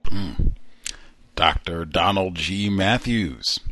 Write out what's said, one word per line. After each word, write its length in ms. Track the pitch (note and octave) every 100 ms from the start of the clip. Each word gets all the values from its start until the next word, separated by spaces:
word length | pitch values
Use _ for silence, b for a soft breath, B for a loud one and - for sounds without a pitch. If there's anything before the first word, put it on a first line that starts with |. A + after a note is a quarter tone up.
Mm. 480 | - G2 F#2+ - - - B B B B B B -
Doctor 520 | - D#2+ D2 - E2+ E2
Donald 480 | D#2+ F#2 G2+ F#2
G. 340 | F2 D#2+ G2 G#2
Matthews, 920 | G2 F#2+ B2 A#2 A#2 E2+ B1 - - -